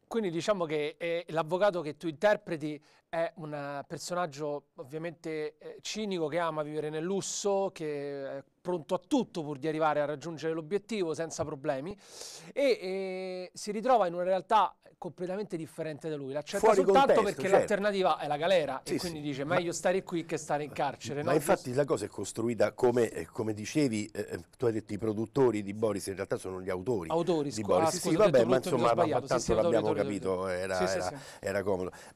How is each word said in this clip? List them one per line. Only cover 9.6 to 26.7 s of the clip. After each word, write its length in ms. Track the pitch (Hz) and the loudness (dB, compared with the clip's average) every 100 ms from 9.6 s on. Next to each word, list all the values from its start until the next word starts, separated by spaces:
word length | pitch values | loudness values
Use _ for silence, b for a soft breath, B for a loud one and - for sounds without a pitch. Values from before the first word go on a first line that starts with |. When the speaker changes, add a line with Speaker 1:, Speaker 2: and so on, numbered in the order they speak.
| 156 | -4
Speaker 1:
arrivare 320 | 156 156 147 | 2 2 2
a 40 | 147 | 0
raggiungere 460 | 147 151 156 160 | -2 -8 -6 -4
l'obiettivo 600 | 165 151 202 - 220 165 | -4 -2 -4 -2 -2 -2
senza 300 | 151 160 - | -2 -4 -4
problemi, 520 | 156 147 147 135 160 208 B B B B 165 | -6 -4 -2 -2 -4 -10 B B B B -8
e, 260 | 247 277 214 | 0 2 2
e 680 | 185 190 190 185 190 185 180 | -2 -4 -4 -6 -8 -8 -10
si 180 | - 214 | -10 -8
ritrova 360 | 208 247 247 180 | -2 4 4 4
in 80 | |
una 100 | 175 | 0
realtà 500 | 180 190 - 220 180 - - - | 0 0 4 4 4 -2 -20 -14
completamente 580 | 175 135 175 190 208 165 | -12 -8 -6 -6 -6 -8
differente 500 | 165 - 156 147 165 | -8 -8 -8 -6 -8
da 80 | 147 | -6
lui. 160 | 135 | -6
L'accetta 260 | 143 - 196 | -6 -4 4
Speaker 2:
Fuori 180 | 220 196 | 6 8
Speaker 1:
soltanto 220 | 185 196 | 8 8
Speaker 2:
contesto, 220 | 269 208 | 8 6
Speaker 1:
perché 180 | 202 185 | 4 0
Speaker 2:
certo. 140 | 190 196 | 4 4
Speaker 1:
l'alternativa 600 | - 202 208 196 180 - | 4 0 0 2 2 2
è 80 | 151 | 0
la 100 | 147 | 0
galera, 420 | 165 185 139 131 | 2 2 2 -4
Speaker 2:
Sì, 120 | - | -4
Speaker 1:
e 40 | 156 | -4
quindi 200 | 175 156 | -4 -6
Speaker 2:
sì, 40 | 147 | -6
Speaker 1:
dice: 180 | 139 | -4
Speaker 2:
ma 100 | 143 180 | 0 0
Speaker 1:
"Meglio 160 | 170 | 0
stare 300 | 156 190 185 | -2 0 -2
qui 220 | 185 170 | -2 -6
che 120 | 165 151 | -4 -6
stare 260 | - 147 | -2 -4
in 80 | 147 | -4
carcere", 500 | 156 143 117 - 143 | -4 -4 -4 -6 -4
Speaker 2:
ma 80 | 160 | 2
Speaker 1:
no? 60 | 156 | 2
Speaker 2:
infatti 360 | 147 185 135 | 4 0 2
la 100 | 127 | 0
cosa 220 | 143 147 101 | 2 0 -2
è 20 | |
costruita 640 | - 98 - 117 107 104 | -6 -8 -2 0 2 2
come, 380 | - 123 120 113 | 4 4 6 4
eh, 160 | - 82 | 0 -6
come 260 | - 110 | -4 -4
dicevi, 540 | 104 104 156 139 107 104 | -4 -2 2 2 2 -4
eh, 200 | 98 - | -6 -6
eh, 100 | 95 - - | -8 -10 -2
tu 80 | 120 | 0
hai 60 | |
detto 220 | 110 - | 0 -2
i 40 | 101 | -4
produttori 640 | 110 107 113 143 127 107 | -2 -2 0 4 4 4
di 120 | 98 | -2
Boris, 320 | 104 110 98 98 | -2 0 0 -4
in 80 | 92 | -6
realtà 200 | 98 117 | -4 -4
sono 220 | 95 92 | -4 -6
gli 80 | 92 | -4